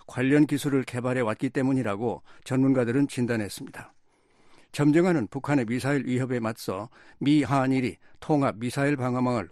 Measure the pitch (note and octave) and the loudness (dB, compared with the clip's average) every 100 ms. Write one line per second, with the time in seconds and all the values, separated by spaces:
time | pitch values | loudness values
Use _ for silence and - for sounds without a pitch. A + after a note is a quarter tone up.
0 | - - C3 D3 D3 C#3+ D3 C3+ B2 B2 | -12 -2 4 4 4 2 0 0 -2 -4
1 | B2 B2+ A2 A2 C3+ C#3 C3 C3 A2 G2+ | -2 -2 -2 -2 -2 0 0 0 -2 -2
2 | A#2 F2+ - - - C3 C3+ B2+ A#2 C3 | -4 -4 -10 -20 -4 2 4 4 2 2
3 | C#3+ - A#2+ A#2 G2 - - - - _ | 0 0 -2 -2 -4 -10 -14 -14 -18 _
4 | _ _ _ _ - - _ - D3 D#3 | _ _ _ _ -20 -20 _ 0 4 4
5 | F3+ D#3+ G#2 C3 B2+ C#3+ A2+ B2 B2+ C#3+ | 4 2 -2 -6 -2 -2 0 -2 -2 -2
6 | B2+ B2+ C3 B2 A2+ A#2 - F#2+ A2 - | -2 -2 -2 -4 -4 -6 -6 -8 -8 -16
7 | - - C#3 D3+ C3+ C#3 C3 C3 B2 - | -20 -4 2 2 2 0 2 0 0 -6
8 | - - - D3+ C3+ G2+ B2 C#3 C#3 C#3+ | -16 -14 -2 0 2 -2 -6 -2 -2 0
9 | B2+ B2 B2 A#2+ F2+ | -2 0 0 -2 -4